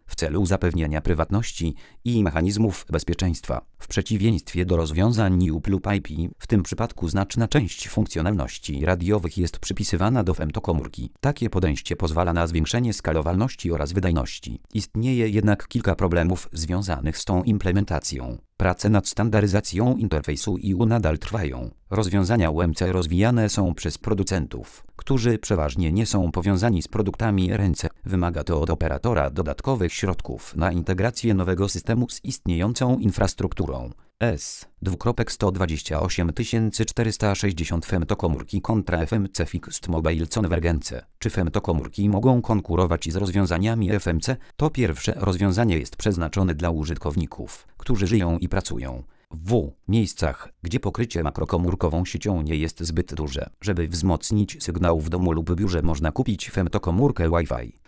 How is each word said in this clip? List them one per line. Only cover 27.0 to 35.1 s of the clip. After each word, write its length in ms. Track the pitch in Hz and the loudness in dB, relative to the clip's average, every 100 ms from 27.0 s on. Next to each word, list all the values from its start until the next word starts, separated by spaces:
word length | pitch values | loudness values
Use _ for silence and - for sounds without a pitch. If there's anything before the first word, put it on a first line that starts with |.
| 98 - 113 98 90 | -2 0 0 2 2
R 100 | 101 | 2
N 140 | 98 | 0
C. 140 | 82 - - | 0 -4 -8
Wymaga 400 | - 95 87 78 | -4 0 0 -2
to 160 | - 80 | -2 0
od 100 | 80 | 0
operatora 600 | 78 82 69 120 98 69 | 0 0 -2 0 0 0
dodatkowych 640 | 71 78 69 135 123 87 | -2 -4 -4 -2 0 -2
środków 640 | - 95 - - 62 - 78 | 0 -2 -2 -4 -8 -8 -2
na 160 | 90 | 0
integrację 640 | 87 85 92 113 - 117 | 0 0 0 0 0 2
nowego 340 | 95 90 90 98 | 2 2 0 0
systemu 400 | 85 - 117 120 | -2 0 0 0
z 160 | - | -4
istniejącą 760 | - - 95 85 101 120 127 127 | -8 -4 -2 0 0 2 2 2
infrastrukturą. 920 | 104 - 98 - - - 76 65 62 - - - | 2 2 0 0 -2 -2 -4 -6 -10 -14 -20 -2
S 460 | 113 76 - - - - | 0 0 -6 -12 -16 -8
dwukropek 500 | 92 90 117 | -4 -2 0